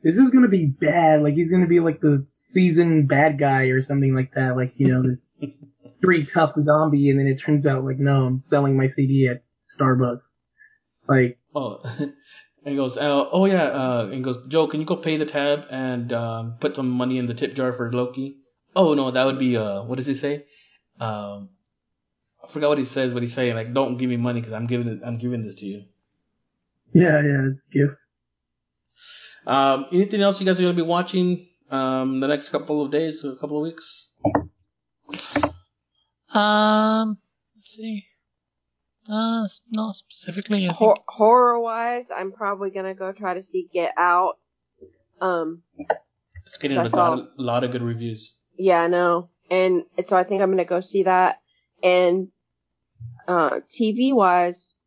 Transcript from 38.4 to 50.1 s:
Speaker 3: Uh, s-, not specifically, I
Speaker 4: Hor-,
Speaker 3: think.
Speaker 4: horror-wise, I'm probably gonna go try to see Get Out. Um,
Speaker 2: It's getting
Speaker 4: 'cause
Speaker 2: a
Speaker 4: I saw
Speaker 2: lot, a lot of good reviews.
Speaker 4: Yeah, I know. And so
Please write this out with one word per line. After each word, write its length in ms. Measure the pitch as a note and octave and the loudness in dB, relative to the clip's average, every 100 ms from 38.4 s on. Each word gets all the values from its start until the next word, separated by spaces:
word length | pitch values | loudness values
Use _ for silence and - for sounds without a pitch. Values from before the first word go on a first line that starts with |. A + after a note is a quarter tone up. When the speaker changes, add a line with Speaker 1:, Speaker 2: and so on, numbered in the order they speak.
| _ _ _ _ _ _ A3 | _ _ _ _ _ _ -8
Speaker 3:
Uh, 360 | G#3+ A3+ A3+ | -4 -2 -2
s-, 180 | G#3 - _ | -4 -8 _
not 240 | A3 A3 | -6 -6
specifically, 720 | G3 - - - F3 G3 G#3 F#3 | -8 -14 -14 -10 -10 -2 -2 0
I 40 | |
Speaker 4:
Hor-, 240 | E3+ A3 - | 2 4 4
Speaker 3:
think. 80 | - | -2
Speaker 4:
horror-wise, 1000 | - A3 B3 B3 A#3+ A#3 A3+ A#3 A#3+ B3 | 2 6 6 6 2 -2 -4 -4 -4 -8
I'm 220 | - F#3+ | -10 -10
probably 380 | G3+ G#3 G3+ G3 | -6 -6 -4 -6
gonna 240 | G3 F#3+ | -6 -8
go 180 | F#3+ F#3+ | -8 -10
try 220 | G3 G3+ | -8 -6
to 80 | F3+ | -8
see 260 | F#3+ F#3 F3+ | -6 -8 -6
Get 220 | F3+ E3 - | -4 -4 0
Out. 420 | F3 F3 F#3 - _ _ _ _ - _ _ _ | 2 4 2 -4 _ _ _ _ -20 _ _ _
Um, 420 | F#3 F3 D#3+ E3+ _ _ D3 - _ _ _ - | -4 -2 -4 -10 _ _ -8 -8 _ _ _ -20
Speaker 2:
It's 140 | - - | -20 -8
getting 180 | C#3+ C3+ | -4 -2
Speaker 4:
'cause 160 | E3 | -2
Speaker 2:
a 40 | A2 | 2
Speaker 4:
I 20 | |
saw 160 | F3 | 2
Speaker 2:
lot, 140 | D#3+ - - | 0 -6 -8
a 40 | |
lot 220 | B2 A#2 | -4 -2
of 60 | B2 | -2
good 100 | B2 | -4
reviews. 520 | A#2+ A2+ A#2 A2 - _ _ - | -6 -6 -8 -10 -16 _ _ -4
Speaker 4:
Yeah, 240 | F#3+ E3+ | 2 2
I 60 | E3+ | 2
know. 400 | F3 F3 F3 F3 _ _ | 2 2 0 -4 _ _
And 340 | F#3 F#3 F3+ - - | 0 2 0 -2 -8
so 140 | F#3 | 0